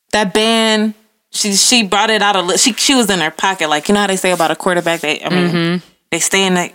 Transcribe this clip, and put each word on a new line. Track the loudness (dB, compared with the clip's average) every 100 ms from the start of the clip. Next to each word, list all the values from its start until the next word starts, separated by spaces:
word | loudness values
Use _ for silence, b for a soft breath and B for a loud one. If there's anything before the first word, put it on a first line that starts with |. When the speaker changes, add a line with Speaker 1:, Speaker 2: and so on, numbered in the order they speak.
| _
Speaker 1:
That | -2 0
band, | 0 2 2 2 2 0 -4 _ _ _
she, | -6 -2
she | 0 2 2
brought | 2 0 2
it | 2
out | 2 0
a |
li-, | 0 0
she, | 0
she | 0 2 2
was | 2
in | 0
her | -2
pocket. | -2 -2 -2 -2
Like, | -2 0
you |
know | 0
how | 0
they | 0
say | 0
about | 0 0
a | 0
quarterback? | 0 0 0 -2
They, | -2 -4
I | -2
mean, | -2 0
Speaker 2:
Mm-hmm. | 0 -2 -4 -8 _ _
Speaker 1:
they | -4
stay | 0 0 2
in | 0
the, | -2